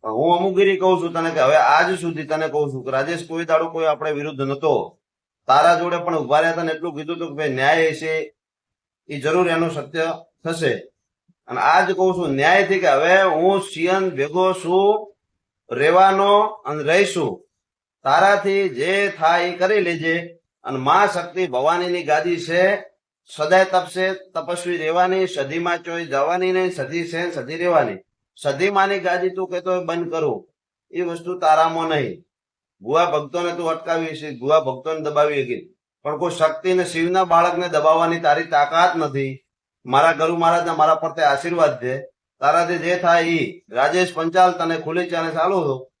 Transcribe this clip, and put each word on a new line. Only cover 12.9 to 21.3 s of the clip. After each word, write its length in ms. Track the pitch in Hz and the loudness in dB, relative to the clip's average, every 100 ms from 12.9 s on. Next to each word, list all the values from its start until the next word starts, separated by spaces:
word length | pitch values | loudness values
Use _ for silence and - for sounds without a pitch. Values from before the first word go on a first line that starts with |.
| 135 160 190 | 2 4 4
હું 400 | 190 156 175 196 | 4 2 2 2
સિયન 480 | 185 156 170 190 190 | -2 -4 0 0 -2
ભેગો 440 | 139 143 165 185 | -2 -2 2 0
છું, 600 | 185 165 185 202 214 214 _ _ _ _ _ _ 120 | 0 0 2 2 0 -4 _ _ _ _ _ _ 0
રહેવાનો 680 | 151 175 190 190 196 208 | 2 6 6 4 4 4
અને 420 | 214 - 131 151 | 2 -4 -10 -6
રહીશું. 600 | 143 175 196 185 135 90 _ _ _ _ _ _ | 0 2 2 0 -4 -6 _ _ _ _ _ _
તારાથી 680 | 135 147 196 202 196 196 190 | 0 4 4 4 2 0 -2
જે 440 | 123 156 196 202 - | -2 -2 0 -2 0
થાય 260 | 160 175 | 0 2
એ 140 | 175 180 | 0 -2
કરી 240 | 185 208 | 0 2
લેજે. 580 | 180 165 160 165 170 - _ _ | 0 -2 -2 -2 -6 -18 _ _
અને 140 | 120 131 | -8 -4
મા 300 | 131 175 208 | 2 4 2
શક્તિ 400 | 180 170 | 0 -6